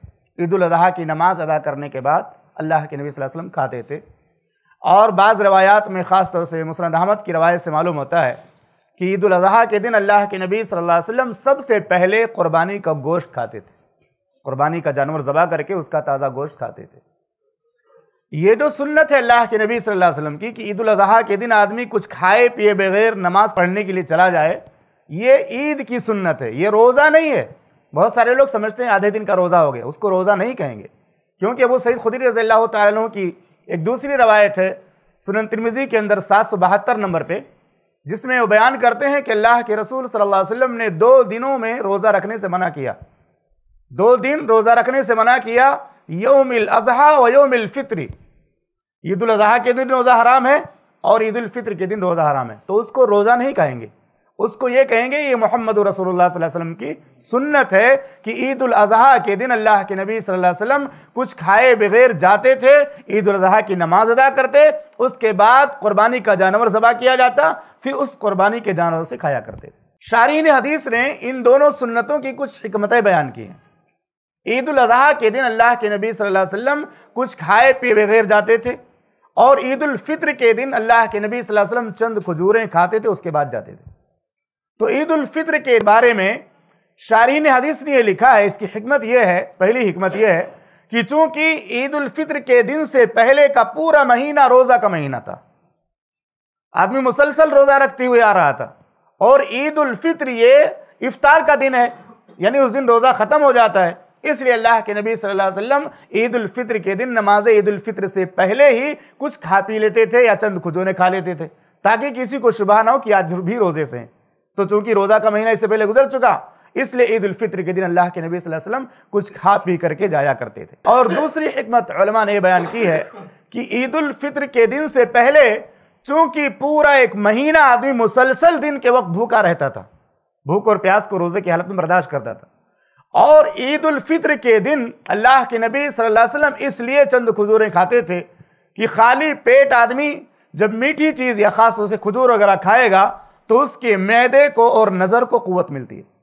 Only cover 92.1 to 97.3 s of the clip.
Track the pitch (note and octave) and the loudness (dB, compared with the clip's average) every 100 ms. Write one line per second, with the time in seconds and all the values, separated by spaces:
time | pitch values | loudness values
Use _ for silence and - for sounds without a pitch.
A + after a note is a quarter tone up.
92.1 | - D#4 D4 B3+ B3 A3 D4+ D4+ C4+ A3+ | -8 -8 -8 0 2 2 -2 -2 2 2
93.1 | A3+ A#3 C#4+ C#4+ C#4 A3+ D4+ D#4+ D4+ C4 | 2 4 4 4 2 0 -2 2 2 4
94.1 | A#3+ D4 D4 B3+ B3+ B3+ A#3+ G#3+ E3+ C#3+ | 2 0 2 4 4 4 2 2 -4 -6
95.1 | B2+ - F#2+ _ _ _ _ _ _ _ | -8 -12 -16 _ _ _ _ _ _ _
96.1 | _ _ _ _ _ _ D3+ F#3+ C4+ B3+ | _ _ _ _ _ _ -2 -2 0 -2
97.1 | A#3+ C#4+ | 0 0